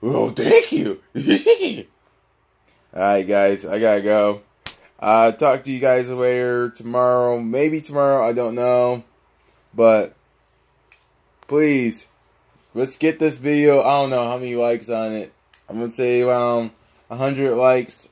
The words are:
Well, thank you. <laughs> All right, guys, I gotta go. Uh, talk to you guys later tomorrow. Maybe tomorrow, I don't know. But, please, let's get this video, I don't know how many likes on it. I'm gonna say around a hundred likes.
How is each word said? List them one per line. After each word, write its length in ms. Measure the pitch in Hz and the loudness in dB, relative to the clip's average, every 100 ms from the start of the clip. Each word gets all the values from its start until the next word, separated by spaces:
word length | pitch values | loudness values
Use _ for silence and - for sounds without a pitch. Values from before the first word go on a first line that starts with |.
Well, 300 | 107 143 - | -4 -2 -2
thank 400 | 226 - 453 - | -2 2 4 2
you. 280 | 311 214 196 _ - | -4 -4 -8 _ -8
<laughs> 720 | 143 294 - 466 359 190 101 _ _ _ _ _ _ _ _ _ _ | 0 0 4 2 0 -8 -14 _ _ _ _ _ _ _ _ _ _
All 60 | - | -4
right, 280 | 98 101 95 | 0 0 0
guys, 380 | 101 98 98 95 | 2 2 0 -4
I 140 | 101 | -2
gotta 220 | 113 104 | 0 0
go. 400 | 101 107 104 101 _ _ - - _ _ | 0 0 0 -2 _ _ -20 -20 _ _
Uh, 320 | 104 110 113 | 0 4 4
talk 320 | 110 147 131 | 2 0 0
to 80 | 135 | -4
you 80 | 131 | -4
guys 280 | 131 127 123 | 0 0 0
later 600 | 127 123 123 123 123 123 | -2 -2 0 -2 -2 -4
tomorrow. 680 | - 117 120 123 123 123 120 | -8 -8 -2 2 2 0 -2
Maybe 420 | 117 123 156 156 | -4 -2 -2 -2
tomorrow, 420 | 147 143 139 135 | -8 -2 0 2
I 100 | 113 | 0
don't 220 | 120 120 120 | -2 -4 -2
know. 480 | 123 123 123 123 117 _ _ _ _ _ _ | 0 2 2 -2 -10 _ _ _ _ _ _
But, 420 | 104 113 110 98 _ _ _ _ _ _ _ _ _ _ _ _ _ _ | 2 4 4 2 _ _ _ _ _ _ _ _ _ _ _ _ _ _
please, 580 | 143 151 143 120 107 - _ _ _ _ _ _ | 2 2 2 -2 -6 -16 _ _ _ _ _ _
let's 240 | 110 131 - | -6 -6 -2
get 220 | 156 160 | -2 0
this 180 | 156 127 | -2 -2
video, 440 | 135 147 147 139 | -2 2 4 4
I 200 | 127 143 | 4 0
don't 80 | 139 | 0
know 180 | 131 120 | -2 -4
how 100 | 123 | -6
many 180 | 127 120 | -6 -2
likes 340 | 117 117 107 | -2 -2 -4
on 240 | 113 110 | -6 -4
it. 200 | 110 101 _ _ _ _ | -6 -10 _ _ _ _
I'm 120 | 107 | -10
gonna 120 | 117 | -10
say 300 | 113 127 123 | -4 0 2
around 500 | 123 123 120 120 113 _ _ _ _ | 2 0 0 -2 -4 _ _ _ _
a 60 | 117 | -6
hundred 400 | 135 139 135 120 | -4 -2 -2 2
likes. 520 | 127 127 117 - - | 2 2 -2 -12 -20